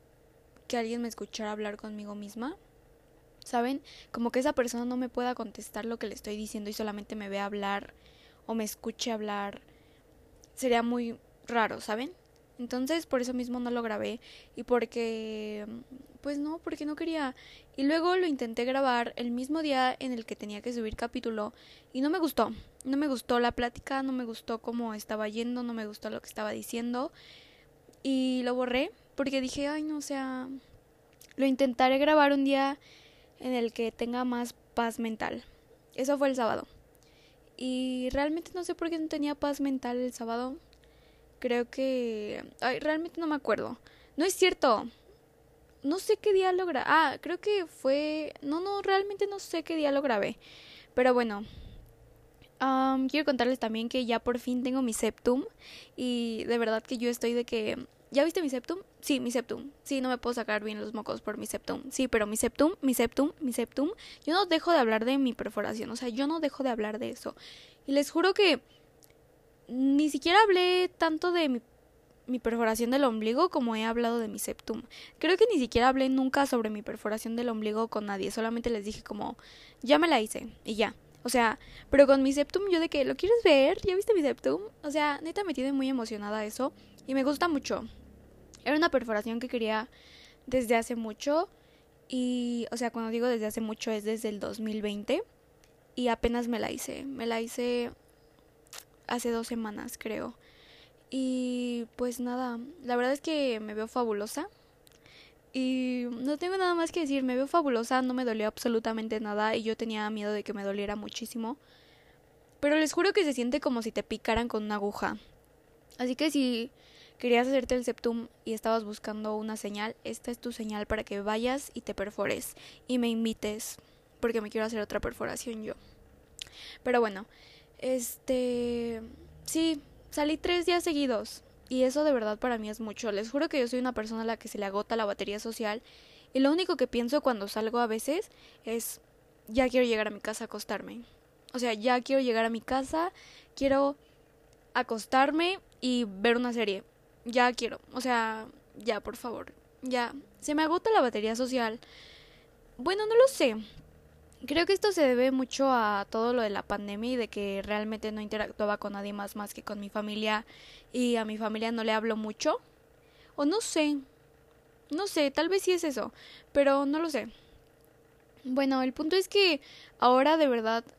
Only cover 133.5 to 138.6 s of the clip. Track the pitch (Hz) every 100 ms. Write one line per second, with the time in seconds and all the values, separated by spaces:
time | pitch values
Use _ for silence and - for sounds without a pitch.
133.5 | 294 240 254 254 240 220 226 226 220 -
134.5 | 208 196 202 - 226 208 196 196 208 226
135.5 | 220 214 220 - - - - - 262 277
136.5 | 330 359 320 254 240 240 294 269 226 202
137.5 | 214 220 240 233 220 269 339 - - -
138.5 | -